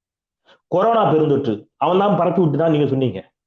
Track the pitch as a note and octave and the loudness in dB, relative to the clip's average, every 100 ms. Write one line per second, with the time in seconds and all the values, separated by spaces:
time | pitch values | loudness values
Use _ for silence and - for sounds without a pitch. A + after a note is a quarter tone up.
0 | _ _ _ _ _ _ - E3+ A3 A#3 | _ _ _ _ _ _ -6 -2 0 2
1 | G3 D#3 D3+ C#3 B2 G2+ - - D3 F#3 | 2 2 2 0 -2 -6 -8 -6 -2 0
2 | G3+ F3 F3 F3 E3 C#3 E3 D3 C#3 C3 | 0 0 0 0 0 0 0 0 0 0
3 | B2+ F#2+ - _ | -2 -4 -16 _